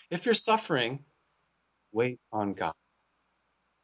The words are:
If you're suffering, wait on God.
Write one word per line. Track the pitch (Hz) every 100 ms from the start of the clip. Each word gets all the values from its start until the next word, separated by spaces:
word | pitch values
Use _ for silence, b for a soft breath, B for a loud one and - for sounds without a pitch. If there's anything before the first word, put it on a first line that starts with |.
| B
If | 175 247
you're | 220
suffering, | - 220 - 143 117 139 - _ _ _ _ _ _ _ _
wait | 110 123 123 _
on | 110 101
God. | 92 87 - _ _ _ _ _ _ _ _ _ _